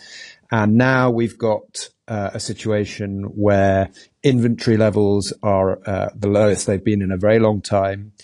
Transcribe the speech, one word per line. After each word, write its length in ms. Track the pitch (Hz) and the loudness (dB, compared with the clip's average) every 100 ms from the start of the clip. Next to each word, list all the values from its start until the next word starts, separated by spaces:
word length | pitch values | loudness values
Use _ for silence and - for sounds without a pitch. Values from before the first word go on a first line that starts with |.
| - - - - - | -20 -20 -20 -20 -4
And 260 | 113 107 113 | 0 2 4
now 340 | 127 131 127 | 4 2 2
we've 260 | 117 117 - | 0 -2 -2
got, 520 | 113 104 - - - _ - | -2 -2 -6 -16 -16 _ -10
uh, 240 | 107 98 | -6 -6
a 60 | 110 | -8
situation 880 | - 104 110 104 101 - 101 98 101 104 | -10 -8 -2 -2 -2 -6 -8 -6 -8 0
where 560 | 104 98 98 95 95 - - _ | 2 4 4 2 0 -6 -20 _
inventory 540 | 143 127 117 117 - 107 | 0 2 2 0 0 2
levels 540 | 107 101 101 101 98 - | 2 2 2 0 -2 -4
are, 360 | 110 98 95 92 - | 0 0 0 -2 -4
uh, 220 | 95 101 107 | -4 -4 -4
the 120 | 101 | 0
lowest 380 | 101 107 92 - | 2 2 2 -2
they've 180 | 95 | -2
been 200 | 107 104 | 0 -2
in 80 | 95 | -2
a 60 | 92 | -2
very 200 | 104 113 | 2 4
long 240 | 110 104 | 4 0
time, 520 | - 101 98 98 107 _ | -2 -2 -2 -4 -12 _